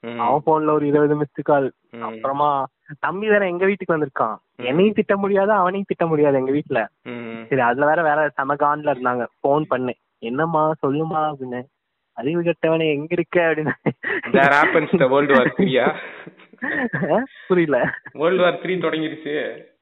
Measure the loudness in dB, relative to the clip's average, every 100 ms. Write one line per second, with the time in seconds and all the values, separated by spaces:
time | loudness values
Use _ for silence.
0 | -10 -4 0 0 2 2 2 2 2 2
1 | 4 2 -2 -6 0 2 2 -6 _ -14
2 | -12 -8 -6 0 0 0 -4 _ _ -8
3 | -6 -4 0 2 2 0 0 0 -2 -2
4 | -2 -2 -2 -4 _ _ -2 2 2 2
5 | 0 0 2 2 2 2 2 -2 -6 -2
6 | 0 2 2 2 0 -2 -2 -4 -4 _
7 | -14 -12 -10 -12 -4 0 0 2 2 2
8 | 2 0 0 -2 -4 0 0 0 -2 -2
9 | -2 -2 -6 _ 0 0 0 -2 -4 -6
10 | _ _ -8 -2 -2 0 0 0 -2 -2
11 | -2 -2 -4 -6 -10 -10 -12 _ _ _
12 | _ -8 -4 -2 -2 -2 0 0 0 -2
13 | -4 -4 0 2 2 0 -2 -2 -4 -6
14 | -6 -8 0 4 6 6 4 2 2 2
15 | 4 4 4 4 4 2 2 2 2 -2
16 | -10 -16 -20 _ -20 -10 -6 -4 -4 -4
17 | 0 0 -2 -12 0 2 4 2 0 -4
18 | -14 -4 0 2 2 0 -4 -4 -2 -2
19 | -6 -8 -8 -6 -6 -10 -18 _